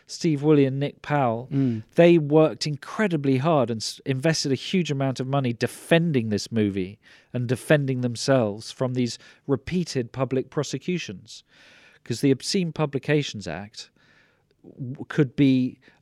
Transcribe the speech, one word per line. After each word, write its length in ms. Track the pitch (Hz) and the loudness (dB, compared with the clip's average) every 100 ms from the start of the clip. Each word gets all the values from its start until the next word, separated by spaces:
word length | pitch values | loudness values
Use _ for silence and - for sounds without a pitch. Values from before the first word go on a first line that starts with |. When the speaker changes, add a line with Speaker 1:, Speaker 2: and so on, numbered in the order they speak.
| - | -18
Speaker 1:
Steve 380 | - 170 143 | -4 -2 2
Woolley 220 | 151 147 135 | 4 6 4
and 160 | 135 | 0
Nick 200 | 143 - | -6 -8
Powell, 460 | - 147 127 113 131 | -2 0 0 -2 -4
Speaker 2:
Mm. 340 | 139 131 110 - - | 0 0 -2 0 6
Speaker 1:
they 220 | 175 170 | 8 6
worked 500 | 143 156 156 104 151 | 6 4 4 2 -6
incredibly 680 | 143 - - 214 165 139 131 | -8 -8 -4 0 0 2 2
hard 320 | 156 151 117 | 2 2 2
and 100 | 113 | -2
s-, 200 | - - - | -8 -8 -6
invested 460 | 131 160 160 147 | -2 0 0 -2
a 40 | 131 | -2
huge 360 | - 190 151 | -2 -2 -2
amount 300 | 139 135 123 | -2 -2 -4
of 60 | 131 | -2
money 260 | 139 127 | -2 -2
defending 720 | 117 120 - - 170 170 135 113 | -2 -6 -6 2 2 4 0 0
this 240 | 104 - | -2 -2
movie 480 | 113 104 98 92 104 _ - _ | 0 0 0 -6 -10 _ -20 _
and 140 | 123 120 | -6 -4
defending 540 | 127 - 151 135 127 | -2 2 2 2 -2
themselves 680 | 123 113 - 135 107 104 - | -4 -2 2 2 2 -4 -10
from 260 | - 127 127 | -6 -4 -2
these 220 | 120 - - _ - | -2 -4 -18 _ -4
repeated 640 | 135 - 180 160 139 120 | -4 -2 -4 -4 -4 -6
public 380 | 127 127 131 120 | -6 -4 -4 -4
prosecutions. 920 | - 139 135 - 175 - 95 110 - _ _ - - _ _ | -6 -6 -6 -6 -6 -6 -14 -18 -20 _ _ -20 -20 _ _
'Cause 160 | - 117 | -10 0
the 120 | 143 | 2
Obscene 400 | 127 - 202 170 | 2 0 -4 -2
Publications 760 | - 139 131 - 151 139 110 90 | -4 -4 -4 -2 -2 -2 -8 -10
Act 420 | 80 104 - - _ _ _ _ _ _ _ | -10 -12 -18 -20 _ _ _ _ _ _ _
w-, 420 | - - 120 131 - | -20 -14 -12 -12 -4
could 280 | - 135 - | 0 0 4
be 440 | 139 131 127 - _ _ | 4 4 0 -6 _ _